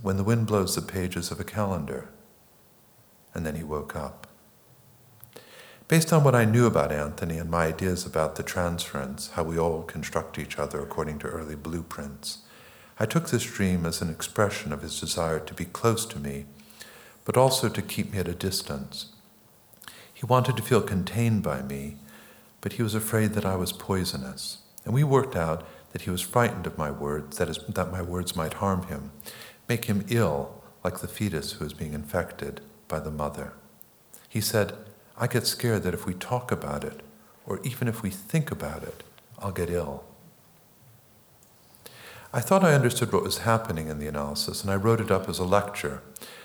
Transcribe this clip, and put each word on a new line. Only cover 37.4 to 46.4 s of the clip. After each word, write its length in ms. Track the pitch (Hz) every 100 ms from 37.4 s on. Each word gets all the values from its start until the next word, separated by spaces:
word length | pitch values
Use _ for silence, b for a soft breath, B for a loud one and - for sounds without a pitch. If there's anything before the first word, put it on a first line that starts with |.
or 160 | - 98
even 260 | 131 117 120
if 140 | 110
we 60 | 98
think 420 | - - 165 143
about 320 | - 73 -
it, 200 | - - - - - -
I'll 140 | 101
get 160 | 90 85
ill." 360 | 87 78 69 - - - - - _ _ _ - - _ - _ - - - - B B B B B B
I 80 | 131
thought 240 | - 190
I 80 | 180
understood 400 | 143 123 - 110
what 100 | 95
was 160 | - -
happening 500 | 117 113 - 82 78
in 100 | 73
the 80 | 73
analysis, 560 | 73 71 73 - -
and 80 | 98
I 60 | 98
wrote 260 | 110 113
it 80 | 104
up 180 | 95 95
as 100 | 87
a 60 |
lecture. 560 | 90 101 - - 73 69 - - B B